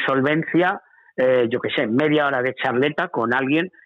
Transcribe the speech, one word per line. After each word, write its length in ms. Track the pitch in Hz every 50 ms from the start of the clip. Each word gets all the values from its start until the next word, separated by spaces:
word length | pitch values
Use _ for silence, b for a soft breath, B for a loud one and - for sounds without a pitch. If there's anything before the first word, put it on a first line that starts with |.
| -
solvencia, 760 | - 135 135 131 143 151 160 156 - - 160 180 180 202 - - b b b b b b
eh, 320 | b 127 127 127 123 120 110
yo 100 | 120 120
qué 80 | - 107
sé, 160 | - - 139
media 400 | 110 113 131 151 156 151 151 147
hora 140 | 143 135 127
de 140 | 123 131 123
charleta 540 | - - 131 120 123 135 151 156 - 175 185
con 260 | - 127 113 113 123
alguien 360 | 131 135 131 143 160 170 185 - b b